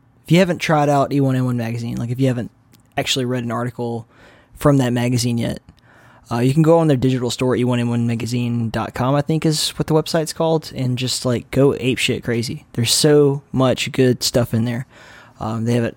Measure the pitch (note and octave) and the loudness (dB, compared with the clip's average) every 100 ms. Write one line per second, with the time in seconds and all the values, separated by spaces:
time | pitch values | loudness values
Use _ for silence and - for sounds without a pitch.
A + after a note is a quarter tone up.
0 | _ _ - E3 F#3 E3+ - D3+ D3 C#3 | _ _ 2 2 4 0 0 2 2 2
1 | C3+ C#3+ C3+ C3 B2+ A#2+ A#2 A#2 A#2 B2+ | 2 0 0 0 0 -2 -4 -6 -6 -6
2 | A#2+ B2 C3+ A#2+ G#2+ - _ _ _ - | -6 0 0 0 -6 -12 _ _ _ -6
3 | C3+ C3+ B2 B2+ A#2 A#2 A#2+ - A#2 A#2 | -4 -2 -2 -4 -4 -4 -6 -6 -6 -8
4 | - _ - - _ - D3 C#3 B2 A#2+ | -10 _ -20 -20 _ -2 2 4 2 0
5 | B2 B2 A#2+ A#2 A#2 - - _ _ - | 0 0 0 -2 -4 -8 -14 _ _ -20
6 | - - - B2 C3 D3 D#3 E3 D#3+ C3 | -20 -20 -6 0 2 4 6 6 4 2
7 | C3 C3 A#2+ - B2+ A#2 B2 B2 A#2+ A#2+ | 2 0 -2 -2 0 0 0 0 0 0
8 | A#2 A#2 A#2 B2 A#2+ A#2 A2+ A2 G#2 - | -2 -2 -4 -4 -2 -2 -2 -4 -6 -4
9 | B2 C#3+ C#3+ D#3+ D#3+ D#3 - - D3+ D#3 | 0 0 0 0 0 0 -4 -4 0 0
10 | D#3 E3+ D#3 - D#3+ D#3+ - - B2+ B2 | 0 -2 -4 -2 0 0 -2 -6 -4 -4
11 | B2+ - B2+ A#2+ - C3 C#3 - B2+ - | -4 -4 -2 -4 -2 2 2 2 -2 -2
12 | - A#2 - A#2 A#2 D3+ - - A#2 - | -2 -2 -2 -4 -4 -8 -8 -4 0 2
13 | D#3 D3 C#3+ C#3+ - C3 B2+ A#2 - - | 6 6 4 2 -4 0 0 0 -2 2
14 | B2+ A#2 - C3 A2+ A2+ A#2+ A#2+ - - | 2 2 0 0 0 0 -2 -4 -10 -18
15 | - - - - A2 A2+ A2+ A#2+ A#2 | -20 -20 -20 -10 -8 -4 0 0 -2